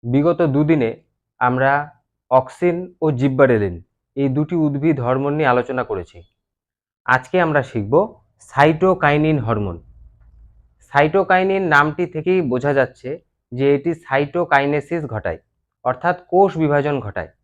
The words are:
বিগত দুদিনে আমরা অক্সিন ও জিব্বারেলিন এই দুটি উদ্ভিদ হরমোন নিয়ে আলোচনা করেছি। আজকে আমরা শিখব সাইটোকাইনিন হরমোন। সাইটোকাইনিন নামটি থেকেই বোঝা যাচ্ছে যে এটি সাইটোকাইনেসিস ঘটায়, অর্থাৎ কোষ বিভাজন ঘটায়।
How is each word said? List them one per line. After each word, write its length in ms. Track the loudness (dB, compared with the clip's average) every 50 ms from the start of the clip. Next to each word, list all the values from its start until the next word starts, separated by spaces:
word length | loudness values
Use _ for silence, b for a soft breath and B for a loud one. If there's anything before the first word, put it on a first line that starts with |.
| -6
বিগত 360 | 0 0 2 2 2 0 0 0
দুদিনে 440 | 0 2 0 2 2 2 0 0 -2 -4 -8 _ _ _ _ _ _ _ _
আমরা 300 | -2 -2 0 0 0 0 0 0 -4 -6 -16 _ _ _ _ _ _ _
অক্সিন 460 | 0 0 0 0 -8 -2 -2 0 0 -2 -6 -12 -10 _
ও 60 | -2 -2
জিব্বারেলিন 640 | 0 0 -2 -2 2 4 4 4 4 2 0 -2 -6 -10 -16 _ _ _ _ _ _
এই 120 | -4 -2 -2
দুটি 260 | 0 -2 -4 -2 -2
উদ্ভিদ 400 | -2 -2 -2 -2 0 0 0 0 0
হরমোন 320 | 0 -2 -2 -2 -2 -2 -2
নিয়ে 180 | 0 0 2 2
আলোচনা 300 | 0 0 -2 -4 -6 -4
করেছি। 340 | -6 -6 -8 -8 -12 _ -20 -20 _ _ _ _ _ _ _ _ _ _ _ _ _ _ _ _
আজকে 300 | 0 0 0 0 -2 0 0
আমরা 200 | 0 2 0 0 -2
শিখব 320 | -2 -6 -6 -4 0 0 0 0 0 -6 _ _ _ _ _ -20 -10
সাইটোকাইনিন 920 | 0 2 4 4 4 2 2 0 0 2 0 0 2 2 0 0 0 -2
হরমোন। 380 | -2 -2 -4 -2 -4 -6 -8 -10 -14 -20 -20 -20 -20 -20 _ _ _ -20 _ -20 -20 -20 _ _ _ _ _ _ _ _ 2
সাইটোকাইনিন 720 | 2 2 4 4 0 2 4 2 2 2 2 0 0 0 2
নামটি 360 | 4 4 4 2 0 -4 -6
থেকেই 340 | -6 -6 -6 -2 0 0 0 2
বোঝা 300 | 0 -2 -2 0 0 2
যাচ্ছে 340 | 2 0 0 -2 _ -12 -12 -12 -12 _ _ _ _ _ _ -6
যে 140 | -2 2 2 2
এটি 180 | 2 0 -4 -6
সাইটোকাইনেসিস 1080 | -6 _ -2 -2 -2 -2 -2 -2 -4 -2 2 2 2 2 2 -2 -2 -4 -4 -6 -6 -6
ঘটায়, 340 | -6 -8 -6 -6 -6 -8 -8 _ _ _ _ _ _ _ _ _
অর্থাৎ 320 | -4 -4 -2 -2 -4 -4 -4 -6 _
কোষ 220 | 2 4 4 4 2 -2
বিভাজন 380 | -2 0 0 0 0 0 -4 -4
ঘটায়। 300 | -6 -8 -10 -10 -10 -12 _ _